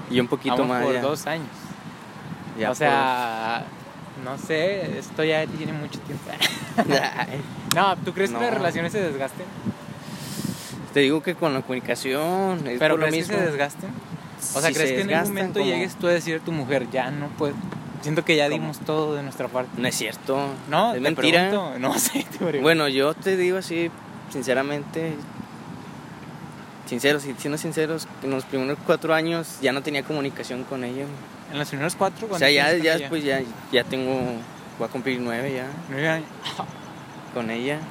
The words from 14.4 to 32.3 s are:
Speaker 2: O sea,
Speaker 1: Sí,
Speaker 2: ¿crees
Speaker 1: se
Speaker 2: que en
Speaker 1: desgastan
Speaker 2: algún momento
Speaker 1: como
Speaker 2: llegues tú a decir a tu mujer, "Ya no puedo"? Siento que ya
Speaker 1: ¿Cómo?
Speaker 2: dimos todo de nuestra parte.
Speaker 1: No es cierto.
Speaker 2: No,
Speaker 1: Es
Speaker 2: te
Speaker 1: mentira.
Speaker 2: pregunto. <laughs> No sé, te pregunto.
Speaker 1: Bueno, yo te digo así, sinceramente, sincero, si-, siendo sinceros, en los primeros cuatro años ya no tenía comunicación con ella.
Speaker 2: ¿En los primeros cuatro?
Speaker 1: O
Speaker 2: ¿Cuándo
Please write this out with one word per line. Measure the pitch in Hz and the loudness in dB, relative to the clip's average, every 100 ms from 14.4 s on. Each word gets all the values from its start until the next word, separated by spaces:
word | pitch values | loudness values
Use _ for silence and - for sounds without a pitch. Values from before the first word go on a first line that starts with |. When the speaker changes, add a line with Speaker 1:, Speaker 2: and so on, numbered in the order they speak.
| - 139 | -4 2
Speaker 2:
O | |
sea, | 160 | 2
Speaker 1:
Sí, | |
Speaker 2:
¿crees | 147 139 | 4 2
Speaker 1:
se | 127 | 2
Speaker 2:
que | |
en | 101 | 2
Speaker 1:
desgastan | 156 | 2
Speaker 2:
algún | 196 196 | 2 0
momento | 185 196 | 0 2
Speaker 1:
como | 196 | 2
Speaker 2:
llegues | 175 185 - | 2 -2 0
tú | 175 | 2
a | |
decir | 175 165 160 | 2 2 -2
a | |
tu | 170 | -2
mujer, | 156 127 139 117 | -2 2 0 2
"Ya | 127 127 | 0 0
no | 143 147 - | -2 -4 0
puedo"? | 147 - - - - - | 0 0 -6 -6 -8 -6
Siento | 151 156 165 | -2 2 6
que | 156 | 6
ya | 147 | 6
Speaker 1:
¿Cómo? | 156 | 2
Speaker 2:
dimos | 156 147 | -2 -4
todo | - 156 151 147 | 0 0 2 0
de | |
nuestra | 139 131 123 | -4 -4 -2
parte. | 127 127 123 | -2 -2 0
Speaker 1:
No | 123 | 0
es | - | 0
cierto. | - - - 135 139 127 139 | -2 -4 0 2 0 -4 0
Speaker 2:
No, | 156 226 | 4 4
Speaker 1:
Es | 123 | 2
Speaker 2:
te | |
Speaker 1:
mentira. | 143 156 147 170 185 | 2 4 6 6 6
Speaker 2:
pregunto. | 202 165 127 | 2 0 -2
<laughs> | |
No | 131 - | 0 2
sé, | - 277 | 0 0
te | - - | -4 -2
pregunto. | 180 143 | 0 4
Speaker 1:
Bueno, | 147 165 147 | 6 6 6
yo | 135 143 | 4 4
te | 165 190 190 | 2 0 2
digo | 180 190 | 4 2
así, | 180 170 165 - - - - | 0 0 0 -2 -14 -14 -8
sinceramente, | 143 123 127 139 147 147 160 165 147 151 - - - - - - - - - - - - - - - - | -4 2 2 2 -2 -4 -4 -2 -4 -8 -12 -12 -12 -14 -14 -14 -14 -14 -14 -14 -12 -12 -14 -14 -14 -6
sincero, | 120 139 147 | 2 4 4
si-, | 139 117 | 0 -4
siendo | 147 151 | -2 -2
sinceros, | 160 156 156 160 - - | -2 0 0 0 -6 -6
en | 135 | -2
los | 131 - | -2 -2
primeros | 135 131 143 - | -2 0 0 2
cuatro | 156 156 | 4 4
años | 160 165 170 160 - | 2 4 0 -4 0
ya | 135 | 2
no | 139 | 2
tenía | 139 143 | 0 -2
comunicación | 135 156 139 - 120 127 | 0 -2 -2 -4 -6 -6
con | 127 131 123 | -6 -4 -4
ella. | 131 143 139 - - - | -4 -6 -8 -12 -14 -8
Speaker 2:
¿En | 147 | -4
los | 143 | -4
primeros | 139 160 - | 0 -2 2
cuatro? | 196 - | 0 0
Speaker 1:
O | |
Speaker 2:
¿Cuándo | 226 | -4